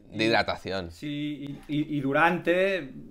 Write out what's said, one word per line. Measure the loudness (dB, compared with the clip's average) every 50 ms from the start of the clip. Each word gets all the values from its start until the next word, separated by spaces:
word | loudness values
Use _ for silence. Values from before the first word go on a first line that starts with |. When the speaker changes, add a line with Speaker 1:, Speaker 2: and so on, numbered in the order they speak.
| -20 -12
Speaker 1:
de | -2 0 2
Speaker 2:
Y |
Speaker 1:
hidratación. | 4 4 4 2 2 -4 -4 -4 -4 -4 -4 -4 -6
Speaker 2:
sí, | -12 -12 -10 -8 -6 -6 -6 -6 -6 -8 -10 -12 -12 -12 -6 -2
y, | 0 0
y, | 0 0 -2 -2
y |
durante, | 0 2 4 4 4 4 4 2 2 2 4 4 4 2 0 -2 -6 -8 -12 -14 -16 -14